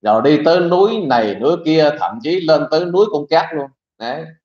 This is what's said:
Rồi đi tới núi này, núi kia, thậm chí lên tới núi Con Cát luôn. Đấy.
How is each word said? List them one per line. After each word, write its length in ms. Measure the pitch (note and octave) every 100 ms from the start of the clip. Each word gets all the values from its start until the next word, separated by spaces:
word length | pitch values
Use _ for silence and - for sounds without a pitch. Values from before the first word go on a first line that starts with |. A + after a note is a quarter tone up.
Rồi 200 | G#2 A2
đi 200 | C3 D3+ D#3
tới 140 | F3
núi 460 | F3 F3+ G3+ A3+ E3
này, 260 | B2 G#2+ G2
núi 220 | B2 E3+ D#3
kia, 240 | D#3+ D3+ -
thậm 200 | F2 A2+
chí 160 | B2+ F#3
lên 280 | D#3+ D#3 D3
tới 140 | D#3+ F3
núi 200 | F3 G#3
Con 160 | D3+ C#3+
Cát 160 | D#3+ E3
luôn. 140 | D#3+ C#3 _ _ _
Đấy. 260 | A2+ C#3 D#3+ D#3+